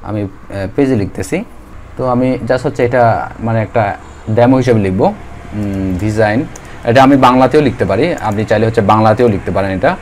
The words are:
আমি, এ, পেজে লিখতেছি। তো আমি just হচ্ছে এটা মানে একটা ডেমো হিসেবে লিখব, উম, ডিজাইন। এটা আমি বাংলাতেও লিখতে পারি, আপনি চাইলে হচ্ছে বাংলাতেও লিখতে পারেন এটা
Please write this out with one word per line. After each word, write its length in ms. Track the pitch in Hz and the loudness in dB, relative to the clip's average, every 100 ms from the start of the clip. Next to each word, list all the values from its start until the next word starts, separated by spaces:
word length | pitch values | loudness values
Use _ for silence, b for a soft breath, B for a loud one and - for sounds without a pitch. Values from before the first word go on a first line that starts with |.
| - | -8
আমি, 120 | 104 | -6
এ, 60 | 98 - - 98 95 | -8 -10 -14 -10 -4
পেজে 200 | - 135 | 0 2
লিখতেছি। 480 | 127 92 - 95 170 233 - - - - - | 2 -2 -6 -6 -6 -6 -16 -18 -20 -16 -6
তো 40 | 127 | -2
আমি 240 | 123 127 131 110 | 0 0 -2 -2
just 140 | 127 | -2
হচ্ছে 160 | 151 123 | -2 0
এটা 440 | 120 127 117 92 64 - | 0 4 2 2 -4 -8
মানে 140 | 113 113 | -4 -2
একটা 220 | 107 120 101 - - - - | -2 -2 -2 -4 -14 -14 -4
ডেমো 220 | 110 120 131 | 2 4 4
হিসেবে 220 | 127 110 98 | 2 2 2
লিখব, 140 | 95 | 0
উম, 960 | 170 214 - - - 104 101 98 95 90 | 0 -2 -14 -16 -12 -8 -6 -4 -4 -2
ডিজাইন। 460 | 107 107 107 110 170 - B B 117 | -2 0 0 0 -4 -10 B B 2
এটা 140 | 120 131 | 4 6
আমি 80 | 139 127 | 6 4
বাংলাতেও 340 | 127 131 151 139 | 4 4 4 2
লিখতে 180 | - | -2
পারি, 200 | 95 98 170 156 107 | -2 0 -2 -2 -4
আপনি 120 | 104 107 | -4 0
চাইলে 160 | 107 113 | 0 2
হচ্ছে 140 | 113 | 2
বাংলাতেও 460 | 101 107 110 110 120 | 2 4 4 4 2
লিখতে 160 | 95 - | 2 -2
পারেন 160 | 92 98 95 | -2 -2 0
এটা 140 | 147 180 | -2 -2